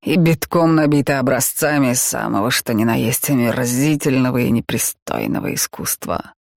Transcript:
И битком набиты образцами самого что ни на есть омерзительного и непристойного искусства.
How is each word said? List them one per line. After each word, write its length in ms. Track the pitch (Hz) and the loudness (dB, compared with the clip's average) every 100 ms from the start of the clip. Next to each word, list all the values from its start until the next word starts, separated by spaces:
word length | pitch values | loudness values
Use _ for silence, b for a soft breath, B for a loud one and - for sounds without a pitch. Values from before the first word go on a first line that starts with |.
И 140 | - 156 | 0 2
битком 600 | 165 165 - 175 165 160 | 4 2 0 2 4 4
набиты 380 | 151 147 135 | 4 2 2
образцами 760 | 139 131 131 - - 156 147 135 | 0 2 0 0 -2 0 2 2
самого 580 | 123 - - 110 113 107 | 0 -2 -4 -4 -2 0
что 200 | - - | -2 -2
ни 120 | 110 | 0
на 100 | 117 | 2
есть 340 | 113 120 120 - | 2 0 -2 0
омерзительного 1080 | 139 120 117 123 123 147 147 151 131 127 123 | 0 2 0 -2 0 2 2 2 2 2 0
и 120 | 120 | 0
непристойного 1000 | 113 - 117 - - - - 53 - - | 0 0 -4 -4 -8 -8 -6 -2 -4 -4
искусства. 800 | - - - 80 - - 85 - _ _ | -4 -6 -6 -8 -8 -6 -6 -6 _ _